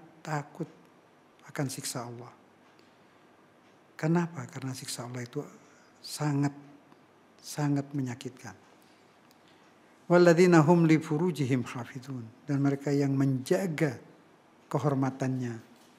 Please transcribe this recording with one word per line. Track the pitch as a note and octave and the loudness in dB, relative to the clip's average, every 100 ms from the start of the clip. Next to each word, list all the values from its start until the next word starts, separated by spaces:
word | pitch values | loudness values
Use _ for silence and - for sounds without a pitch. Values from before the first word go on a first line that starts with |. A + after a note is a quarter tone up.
| - - | -12 -16
takut | - D3+ C#3+ - E3 - - - _ _ _ _ - | -8 -6 -6 -10 -12 -14 -20 -20 _ _ _ _ -12
akan | - C3+ | -6 -6
siksa | - - C3 | -6 -10 -8
Allah. | A#2+ A#2+ A#2+ - _ _ - - _ _ _ _ - _ - _ _ _ _ - | -10 -12 -16 -20 _ _ -20 -20 _ _ _ _ -20 _ -20 _ _ _ _ -6
Kenapa? | D#3 F3 E3 D3+ | 0 0 0 -8
Karena | A#2+ C3 C3 B2 | -14 -10 -10 -10
siksa | - - B2 | -12 -12 -10
Allah | B2 | -10
itu | A#2+ D3 - - - - - _ | -10 -10 -12 -16 -20 -20 -20 _
sangat, | - - D3+ C#3 C#3+ - - - - - - _ _ - | -14 -4 -2 0 -2 -4 -18 -20 -20 -20 -20 _ _ -20
sangat | - - D3 C#3+ C#3 | -12 -4 -2 -2 -2
menyakitkan. | D3 B2+ A#2+ B2+ - F#2+ F#2 - - - _ - _ - _ - - - _ - _ - | -4 -6 -6 -12 -14 -18 -18 -20 -20 -20 _ -20 _ -20 _ -20 -20 -20 _ -20 _ 4
"Walladzina | F3 F3 E3 F#3 E3+ | 6 8 8 8 8
hum | D3+ F3 E3 | 8 6 6
li | D#3 | 4
furujihim | - D3+ F#3 D3 B2+ C3+ A#2 | 2 -2 -2 -2 0 -2 -2
hafizun." | - A2+ C3+ B2 B2+ A2+ - - | -10 -12 -14 -12 -12 -14 -14 -4
Dan | C#3+ | 0
mereka | C#3 C#3 D3+ | 0 0 0
yang | C#3+ C#3 C3+ | 0 2 2
menjaga | C#3 C3 - F#3 F#3+ D3 D#3 A2+ - - - - _ _ - | 2 0 0 0 0 -2 -2 -2 -14 -20 -20 -20 _ _ -6
kehormatannya, | C#3+ C#3+ C3+ C3+ C3 C3 B2+ B2 A2+ - - - | -2 0 0 -2 -2 -4 -4 -6 -8 -14 -20 -20